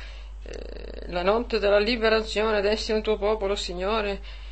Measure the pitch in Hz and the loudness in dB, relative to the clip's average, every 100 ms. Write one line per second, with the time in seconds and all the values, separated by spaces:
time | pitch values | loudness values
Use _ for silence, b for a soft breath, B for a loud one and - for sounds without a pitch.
0 | B B B - - 50 - - - - | B B B -12 -12 -12 -10 -12 -12 -10
1 | - 175 180 220 240 226 202 208 208 240 | -6 -2 2 2 2 0 4 4 4 2
2 | 220 220 214 202 220 208 196 214 - 220 | 4 4 2 0 2 2 2 0 0 0
3 | 214 208 202 214 196 202 - 175 185 220 | 0 0 2 2 0 -2 -4 -4 -2 0
4 | 202 196 B B B | 0 -4 B B B